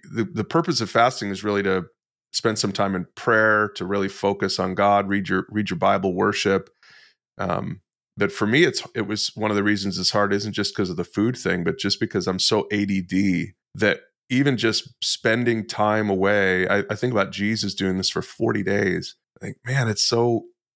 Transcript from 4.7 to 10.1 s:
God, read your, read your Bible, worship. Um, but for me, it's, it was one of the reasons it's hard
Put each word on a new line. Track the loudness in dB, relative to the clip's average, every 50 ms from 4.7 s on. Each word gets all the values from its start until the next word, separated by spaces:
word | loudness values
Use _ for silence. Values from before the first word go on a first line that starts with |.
| 0
God, | 2 4 4 4 4 2 0
read | -2 -2 0 0
your, | 0 -2 -2 -2
read | -4 -4 -2 -2
your | -2 0
Bible, | 2 2 2 2 0 0 0
worship. | 2 0 0 0 0 2 2 2 2 0 -6 _ _ _ -20 -20 -20 -20 _ _ _ _ _ _ -6
Um, | -4 -4 -2 -4 -4 -6 -10 -12 _ _ _ _ _ _ _
but | -2 -2 -2
for | 0 -2 0
me, | 2 4 4 4
it's, | 4 2 -2 -8 -8 -8
it | -8 -6 -4
was | -4 -4 -4 -6 -4
one | -4 -2 0
of | 0
the | 2 2
reasons | 2 0 0 -2 -4 -4 -2
it's | -2
hard | 0